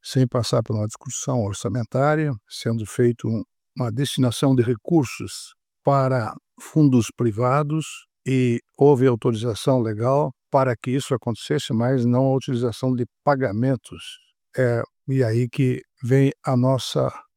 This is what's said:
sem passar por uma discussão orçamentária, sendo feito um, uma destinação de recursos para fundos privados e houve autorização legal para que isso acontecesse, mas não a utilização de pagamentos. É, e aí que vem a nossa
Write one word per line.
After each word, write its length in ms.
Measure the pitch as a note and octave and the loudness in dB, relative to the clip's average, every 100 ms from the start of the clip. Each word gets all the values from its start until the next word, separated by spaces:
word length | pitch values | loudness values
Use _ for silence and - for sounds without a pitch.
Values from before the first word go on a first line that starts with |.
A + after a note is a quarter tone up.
sem 240 | - C3+ B2+ | -2 0 2
passar 340 | B2+ A2+ B2 | 0 0 -2
por 140 | A2 G#2+ | -2 -4
uma 100 | G#2+ | -4
discussão 580 | - C3 - - B2+ | -8 -12 -10 -4 -2
orçamentária, 880 | G2+ G2+ A#2+ A#2+ A2+ C3 C#3+ D3+ D3+ A#2+ _ | -2 -4 -6 -6 -4 0 0 0 -2 -4 _
sendo 380 | - A2+ A2+ G#2 | -8 -4 -4 -4
feito 420 | - A#2+ A#2 A2+ | 2 2 2 -4
um, 160 | A2+ - _ _ - | -4 -6 _ _ -6
uma 160 | B2 | -4
destinação 640 | A2 C#3 - B2+ - C#3 C3 | -2 -4 0 0 2 2 4
de 60 | |
recursos 920 | A#2+ A#2 - E3+ B2 - A2 - - _ _ _ | 2 -2 0 0 0 -6 -12 -12 -18 _ _ _
para 520 | - C#3 C3 B2+ G#2+ - _ _ | 0 2 2 0 -2 -10 _ _
fundos 500 | - D#3 D3 B2+ G#2+ - | -4 4 6 4 2 -2
privados 880 | A#2+ G#2 B2 C#3 D3 D#3 D3+ - _ _ - | -2 0 0 0 0 -4 -6 -14 _ _ -2
e 340 | C3 B2 A#2 _ - | 0 2 0 _ 4
houve 300 | C#3+ C3+ C3 | 6 6 4
autorização 720 | A2+ C3 A2 A#2+ G2+ - C3 | 2 0 -2 -4 -4 0 0
legal 520 | A2+ G#2+ A#2+ C#3 D3+ - _ | 0 -2 0 0 -2 -6 _
para 240 | C#3+ C3 B2 | 0 2 -2
que 160 | B2+ | -4
isso 220 | C3+ - B2+ | -4 -2 -4
acontecesse, 580 | - A2 - D3+ - | -4 -6 -4 -4 -2
mas 320 | A2 A#2+ C3+ A#2+ | -2 0 2 2
não 220 | B2 C3+ | 2 2
a 80 | C3+ | 0
utilização 580 | - A#2+ A#2+ A2 C3 | -2 -2 -2 -2 -4
de 120 | B2 A#2+ _ | -2 -6 _
pagamentos. 960 | - C#3 B2+ G#2 B2+ B2+ - E2 - - _ _ _ - | 0 0 0 0 0 -2 -6 -18 -18 -20 _ _ _ -2
É, 280 | B2+ A#2 - _ - | 0 0 -4 _ -4
e 160 | C3+ | 0
aí 260 | A#2+ A#2 B2 | 2 0 0
que 320 | - C3 B2 _ _ | 0 0 0 _ _
vem 280 | A#2 C3+ C#3 - | 0 4 4 0
a 120 | - B2+ | -2 2
nossa 560 | B2+ C3 - D3+ C3 - - | 2 0 -2 -2 -2 -6 -20